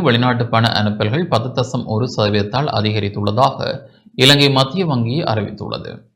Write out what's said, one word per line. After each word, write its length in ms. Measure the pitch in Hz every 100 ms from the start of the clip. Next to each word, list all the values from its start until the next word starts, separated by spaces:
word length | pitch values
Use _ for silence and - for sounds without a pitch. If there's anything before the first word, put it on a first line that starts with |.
| 151
வெளிநாட்டு 360 | 117 123 120 113
பண 120 | 113 117 -
அனுப்பல்கள் 440 | 104 104 107 147 175
பத்து 160 | 117 117 127
தசம் 280 | 117 123 117
ஒரு 120 | 107 107
சதவீதத்தால் 560 | - 104 104 104 123 151 110
அதிகரித்துள்ளதாக 880 | 107 107 101 101 104 107 139 - 120 - - _ - -
இலங்கை 260 | 131 143 143 131
மத்திய 260 | 135 190 170
வங்கி 320 | 123 117 139 -
அறிவித்துள்ளது. 600 | 107 101 - - 58 50 50 _